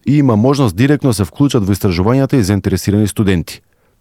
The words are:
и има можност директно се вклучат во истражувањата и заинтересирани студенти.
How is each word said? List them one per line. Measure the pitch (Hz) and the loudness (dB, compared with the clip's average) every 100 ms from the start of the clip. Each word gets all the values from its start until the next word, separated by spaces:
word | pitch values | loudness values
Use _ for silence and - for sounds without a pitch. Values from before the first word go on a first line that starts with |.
| - | -2
и | 147 | 2
има | 135 107 | 2 2
можност | 127 143 120 85 | 2 2 0 0
директно | 139 147 135 | 0 2 0
се | 104 | -2
вклучат | 95 - 143 123 | -4 -2 0 0
во | 95 | 0
истражувањата | 98 101 87 98 131 135 | -2 -2 0 0 0 0
и | 139 | 0
заинтересирани | 92 101 98 95 - 101 104 | 0 0 -2 -2 0 0 0
студенти. | - 98 87 - - _ _ _ _ | 0 0 0 -4 -14 _ _ _ _